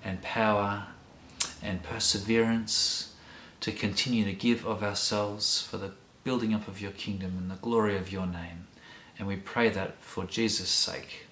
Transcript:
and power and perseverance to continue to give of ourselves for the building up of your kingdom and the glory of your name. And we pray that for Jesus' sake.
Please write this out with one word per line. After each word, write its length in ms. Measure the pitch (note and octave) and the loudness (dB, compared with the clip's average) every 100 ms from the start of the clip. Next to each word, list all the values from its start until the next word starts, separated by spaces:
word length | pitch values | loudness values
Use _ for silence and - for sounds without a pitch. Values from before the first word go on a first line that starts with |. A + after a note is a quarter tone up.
and 160 | G#2 F#2 | -6 -6
power 680 | - - A2 G#2 G2+ G2+ G2 - - - - - - - | -4 2 4 4 2 -2 -6 -14 -20 -20 -20 -6 -6 -4
and 200 | F2 F2+ | -4 -4
perseverance 1300 | D#2+ A2+ - G#2 G2 A2+ A2+ A2+ A2 - - - - - - - - - | -4 -2 2 2 4 4 6 2 2 2 2 0 -6 -12 -20 -18 -20 -8
to 120 | - | -6
continue 520 | G#2 G#2 F#2 - A#2 | -2 -2 0 2 4
to 80 | G2+ | 2
give 340 | F#2+ A#2+ A#2 - | 2 2 2 2
of 160 | G#2 | -2
ourselves 800 | G#2 F#2 - G#2 G#2 G#2 - - | 0 0 0 2 0 0 2 2
for 160 | - - | 0 -6
the 140 | G2 - - - | -8 -10 -20 -10
building 280 | - B2+ A2+ | -2 0 2
up 140 | G#2+ G#2+ | 2 0
of 140 | G2 | -6
your 100 | G2 | -8
kingdom 460 | G2 - G2 F#2 F#2 | -6 -4 -4 -2 -2
and 120 | F#2 | -4
the 60 | F#2+ | -4
glory 400 | A#2 A#2 G#2+ G2 | 2 4 4 2
of 140 | F2+ | -2
your 160 | F#2+ F#2 | -2 -2
name. 400 | F2 E2+ E2+ F2 - - - - - | -4 -6 -10 -14 -18 -20 -20 -20 -8
And 120 | G2 | -4
we 80 | G2 | -4
pray 320 | - - A#2 | -2 4 4
that 320 | G2 F#2+ - | 4 -4 -6
for 240 | - - | -10 -6
Jesus' 440 | F#2+ - A2+ - F2+ | -4 2 2 2 2
sake. 580 | - - - - - - | 2 2 -2 -8 -14 -16